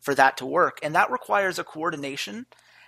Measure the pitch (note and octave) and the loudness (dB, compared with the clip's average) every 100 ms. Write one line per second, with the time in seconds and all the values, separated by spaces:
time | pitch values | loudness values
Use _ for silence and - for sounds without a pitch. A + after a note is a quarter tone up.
0 | - C3+ C3+ - C3 D#3+ D3 - D3+ E3+ | -2 6 6 4 -2 0 0 0 -2 0
1 | G#3 B3 - G3+ F#3+ F3 D#3+ D#3 E3+ D3+ | 2 -2 0 0 0 -2 -8 -6 -6 -6
2 | C#3 C#3 - G#3+ B3+ _ _ _ | -8 -8 -10 -10 -16 _ _ _